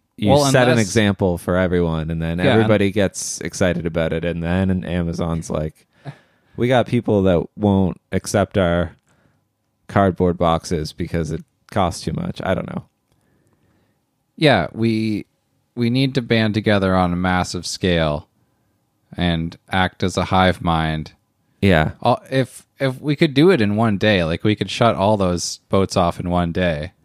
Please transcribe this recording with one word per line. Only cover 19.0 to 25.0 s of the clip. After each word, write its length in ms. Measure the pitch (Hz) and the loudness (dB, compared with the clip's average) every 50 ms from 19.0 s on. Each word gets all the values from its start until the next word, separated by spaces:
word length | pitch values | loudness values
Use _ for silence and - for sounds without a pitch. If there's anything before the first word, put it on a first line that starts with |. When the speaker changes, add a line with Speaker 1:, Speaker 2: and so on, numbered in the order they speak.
| _ _ - | _ _ -6
Speaker 2:
and 420 | - 87 87 85 82 82 82 - - _ - | -2 0 0 0 0 -2 -6 -8 -14 _ -4
act 320 | - 95 92 95 - - | -2 0 0 -2 -2 -4
as 140 | - 92 - | -4 -4 -2
a 80 | 98 90 | -4 -2
hive 360 | - 98 92 92 92 85 - | 0 2 4 4 4 2 0
mind. 500 | - 85 82 80 80 78 78 78 76 - - _ _ _ _ _ _ _ _ _ | -2 -2 0 0 0 -2 -4 -6 -8 -10 -16 _ _ _ _ _ _ _ _ _
Speaker 1:
Yeah. 300 | - 98 87 80 78 - - - | 2 4 4 4 2 0 -2 -2
Speaker 2:
Uh, 140 | - 113 127 - - - | 0 0 0 -2 -4 -4
if, 340 | 131 135 127 - - - - _ _ - | -2 -2 -2 -4 -6 -16 -20 _ _ -4
if 220 | 139 135 127 131 | -4 -4 -4 -4
we 160 | - 147 147 | -4 -4 0
could 160 | - 170 156 131 | 2 0 2 4
do 180 | 135 156 190 | 4 6 6
it 80 | 190 135 | 6 4
in 160 | 107 101 104 | 2 0 0
one 220 | 107 117 113 101 | 0 0 0 0
day, 260 | 92 - 107 104 92 85 | 2 2 2 2 2 2
like, 220 | 80 85 85 - | 0 -2 -2 0
we 100 | 107 107 | 0 0
could 140 | - 104 95 | -2 -4 -6
shut 260 | - - 120 113 95 | -2 0 2 2 2
all 220 | - | 2